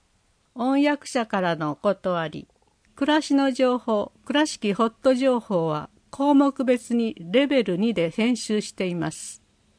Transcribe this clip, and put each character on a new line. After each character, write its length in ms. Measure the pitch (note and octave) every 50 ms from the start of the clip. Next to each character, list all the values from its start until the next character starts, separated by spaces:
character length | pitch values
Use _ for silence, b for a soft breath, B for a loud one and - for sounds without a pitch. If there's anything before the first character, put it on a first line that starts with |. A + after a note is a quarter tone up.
| _ _ _ _ _ _ _ _ _ _ -
音 280 | B3 A#3+ C4 C4+ C#4
訳 240 | C#4+ D4 D4 C#4 -
者 200 | - - B3 A3+
か 160 | - - G3
ら 140 | F#3 F3 E3
の 160 | D#3 D#3+ D3+
お 40 | D3
断 500 | - - G#3 F#3+ - - F#3 F3 E3+ D#3+
り。 220 | D3+ - - - - _ _ _ _ _ _ _ _ _
暮 160 | - C#4 D4+
ら 80 | D4+ D#4
し 140 | - - C#4+
の 180 | C#4 C#4 C4+
情 260 | B3 C4 B3+ B3 B3 A#3+
報、 340 | - A#3 A3 G#3 - - _ _ _
倉 220 | - A#3+ D4 D#4
敷 260 | D4+ - - - G#3
ホ 140 | F#3 - A3+
ッ 60 | A3+ - _
ト 120 | - C4 C4
情 260 | B3 C4+ C4 B3 A#3
報 260 | - - G3+ E3+ E3
は 240 | D#3+ D3+ D3+ - - _ _ _ _
項 240 | - - C#4 D4
目 320 | C#4+ C#4 C#4+ C#4 C4 - B3+
別 300 | B3+ B3 A#3 - - A#3
に 200 | A#3+ A#3 A3 - -
レ 280 | E3 E3+ F#3+ B3+ C#4+
ベ 180 | C4+ C#4+ B3+ G#3
ル 120 | F#3+ F3
二 160 | E3+ A3 A#3
で 180 | G3+ F3 E3 D#3+
編 240 | - - G#3+ B3 B3
集 280 | A3 - - G#3+ G#3+
し 100 | G#3+ -
て 140 | - - F#3+
い 80 | F3+ F3
ま 160 | E3+ D#3 D#3+
す。 320 | - - - - - - _ _ _ _ _ _ _